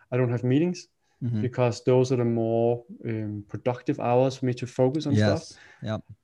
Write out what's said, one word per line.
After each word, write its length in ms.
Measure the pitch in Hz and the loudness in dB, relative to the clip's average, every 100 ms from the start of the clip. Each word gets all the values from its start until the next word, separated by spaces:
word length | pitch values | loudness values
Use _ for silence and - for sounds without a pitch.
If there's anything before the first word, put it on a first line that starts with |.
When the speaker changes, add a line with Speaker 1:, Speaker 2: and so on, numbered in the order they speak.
| - | -6
Speaker 1:
I 60 | 127 | -2
don't 120 | 123 | 0
have 140 | 120 | 0
meetings 440 | 123 135 175 175 - _ _ - | 2 2 2 -2 -12 _ _ -8
Speaker 2:
Mm-hmm. 180 | 120 110 | -4 -2
Speaker 1:
because 420 | 123 127 123 110 | -2 0 0 0
those 280 | - 127 127 | 2 4 4
are 40 | 127 | 2
the 80 | 120 | 0
more, 580 | 117 113 113 117 120 - 220 120 | 0 0 2 2 0 -6 -12 -8
um, 340 | 110 107 104 101 | -6 -6 -8 -10
productive 500 | 110 127 123 - 135 | -6 -4 -4 -4 -4
hours 360 | 113 123 131 131 | 2 2 2 0
for 80 | |
me 80 | 127 | -4
to 120 | 123 123 | -4 -4
focus 400 | - 131 151 151 | 0 0 0 0
on 100 | 107 | 2
stuff. 220 | 104 165 | 2 2
Speaker 2:
Yes. 180 | - - - - | -4 -20 -20 -14
Yep. 200 | 117 107 - 107 | -8 -8 -10 -20